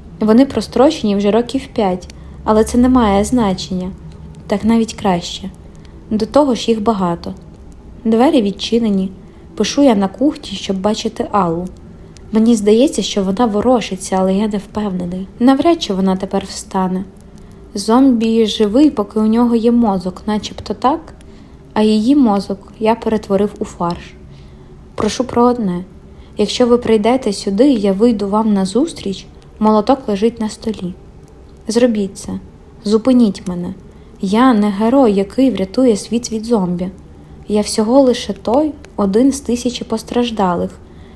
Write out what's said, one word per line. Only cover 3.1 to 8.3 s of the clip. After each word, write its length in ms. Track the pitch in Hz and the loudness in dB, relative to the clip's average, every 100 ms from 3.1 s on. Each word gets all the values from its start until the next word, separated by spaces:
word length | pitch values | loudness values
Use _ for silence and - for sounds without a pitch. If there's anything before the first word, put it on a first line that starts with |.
| 196 | 2
значення. 680 | 214 247 202 185 - 185 180 - - - - - - | 2 0 0 -2 -6 -8 -8 -12 -18 -18 -18 -18 -6
Так 180 | 202 | -2
навіть 280 | 214 226 220 | 2 2 0
краще. 560 | - 202 175 - - 190 - - - - - - | -2 -2 -2 -4 -10 -12 -14 -20 -20 -20 -20 -4
До 140 | 214 | 0
того 300 | 214 277 294 | 2 2 2
ж 160 | 220 - | 0 -2
їх 100 | 220 | 0
багато. 520 | 214 202 175 170 - 190 - - - - - - | 0 0 -2 -4 -8 -14 -18 -20 -20 -20 -20 -6
Двері 360 | 226 226 277 | 0 2 4